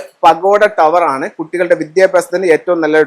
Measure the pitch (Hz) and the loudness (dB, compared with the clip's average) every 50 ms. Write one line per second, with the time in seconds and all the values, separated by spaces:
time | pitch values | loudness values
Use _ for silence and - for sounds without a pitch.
0 | 185 - _ - - 165 165 165 180 196 202 208 214 208 208 - 165 156 165 180 | 0 -2 _ 0 0 0 2 2 0 0 2 2 0 0 0 0 0 2 2 0
1 | 170 151 135 135 156 151 - - 160 160 - 175 180 175 175 160 165 151 156 185 | 0 0 -4 -4 -8 -10 -10 -12 -12 -10 -6 -4 0 0 0 -2 -2 -4 0 0
2 | 190 185 180 175 170 - 180 180 190 180 151 151 - 185 175 170 160 151 156 156 | 0 2 2 0 -2 -2 -6 -4 0 0 0 0 0 -2 -2 -2 -2 0 2 0
3 | 151 | 0